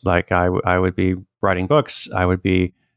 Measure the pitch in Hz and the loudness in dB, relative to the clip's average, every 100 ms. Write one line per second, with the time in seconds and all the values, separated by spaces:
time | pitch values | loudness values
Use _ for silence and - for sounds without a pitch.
0 | - 87 - 90 90 92 92 90 92 92 | 0 0 0 0 0 0 0 0 0 0
1 | 92 92 - - 98 92 95 147 - - | -2 -2 -8 -4 -2 0 2 0 0 -4
2 | - 98 90 92 98 92 90 _ _ | -4 -2 0 0 0 0 0 _ _